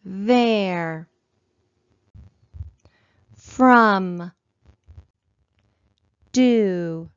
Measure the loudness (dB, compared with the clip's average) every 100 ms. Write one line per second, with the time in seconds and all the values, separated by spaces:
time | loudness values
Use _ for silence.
0 | -14 -8 0 2 2 0 -2 -4 -6 -10
1 | -16 _ _ _ _ _ _ _ _ _
2 | _ -20 -20 _ _ -16 -16 _ _ _
3 | _ _ _ -20 -16 2 4 6 4 0
4 | -4 -8 -14 _ _ _ -20 _ _ -20
5 | _ _ _ _ _ _ _ _ _ _
6 | _ _ _ 2 2 4 0 -2 -6 -10
7 | -14